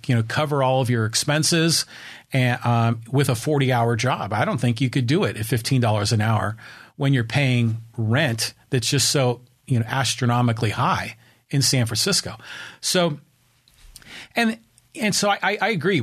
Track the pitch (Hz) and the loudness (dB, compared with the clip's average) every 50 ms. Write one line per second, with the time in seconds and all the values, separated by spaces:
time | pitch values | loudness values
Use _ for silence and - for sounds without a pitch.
0 | - - 123 113 110 110 - 151 151 139 147 139 131 131 131 131 131 113 123 113 | -2 0 0 0 0 0 -2 -2 -2 0 0 0 2 2 2 2 2 0 0 0
1 | 110 107 110 - - 147 147 156 156 - 175 165 160 170 160 - - - - - | 0 0 -2 -2 0 0 0 2 2 2 2 2 2 2 2 0 -2 -6 -10 -18
2 | - - - - - _ - 131 127 123 123 127 - 120 120 117 113 117 117 113 | -18 -18 -20 -20 -12 _ 0 0 2 2 0 0 0 0 2 4 2 2 0 -2
3 | - - - 143 139 147 127 - - 151 156 139 135 127 127 120 117 120 120 110 | -6 -2 0 0 2 2 0 -2 0 0 0 2 2 2 2 2 2 2 0 0
4 | 123 123 156 - - 95 104 107 143 208 202 120 131 120 117 - 139 120 - 139 | 0 0 0 -2 -2 -4 0 0 0 0 0 0 0 0 0 0 -2 0 0 0
5 | 123 117 147 196 196 107 95 - 113 - 135 117 - - 139 127 117 110 107 107 | 0 2 2 2 0 0 -2 -4 -4 -2 -2 -2 0 0 0 2 2 2 2 0
6 | 104 107 120 104 104 113 113 107 - 101 107 - - - - - - - _ - | 0 0 0 2 2 2 2 0 0 -2 -6 -8 -14 -20 -20 -20 -20 -20 _ -2
7 | 143 139 139 127 113 113 - 143 139 131 123 120 117 113 113 113 - - - - | 0 2 2 2 0 0 0 0 2 2 2 2 2 0 -2 -4 -8 -12 -8 -4
8 | 113 110 117 143 165 127 117 110 - - - _ _ _ 143 127 113 - 147 135 | -2 0 2 2 2 0 0 -4 -6 -8 -8 _ _ _ -2 -2 0 0 0 0
9 | - - - 147 131 123 120 - - _ _ _ _ - 135 117 113 113 127 135 | 0 2 2 2 2 2 0 -2 -8 _ _ _ _ 0 0 0 0 0 -2 -2
10 | 131 - - - 127 120 120 123 123 120 113 110 - 104 - 117 135 180 175 - | -2 -2 -2 0 0 0 2 2 2 2 0 0 -2 -2 0 0 0 0 0 -2
11 | - - - - - - _ _ _ _ - 139 131 - - 127 120 110 110 - | -4 -8 -12 -16 -20 -20 _ _ _ _ -2 0 2 2 2 2 0 0 0 -2
12 | - 202 185 - - 87 - - - - - - - - - - - - - 185 | 0 0 0 -2 -2 -6 -10 -12 -16 -18 -16 -16 -16 -18 -18 -8 -6 -2 0 2
13 | 175 170 151 143 - _ _ _ _ _ _ _ _ _ _ _ - - - - | 2 0 -2 -4 -10 _ _ _ _ _ _ _ _ _ _ _ -20 -20 -20 -20
14 | - - - - - - _ 233 233 220 226 - - _ _ _ _ _ - 330 | -20 -20 -20 -20 -20 -6 _ 0 0 0 -2 -4 -10 _ _ _ _ _ -8 -4
15 | - 156 170 - 202 208 202 202 - 190 208 208 196 214 226 156 147 190 202 143 | -2 0 0 2 2 2 0 2 0 -2 0 0 0 0 0 0 0 0 0 0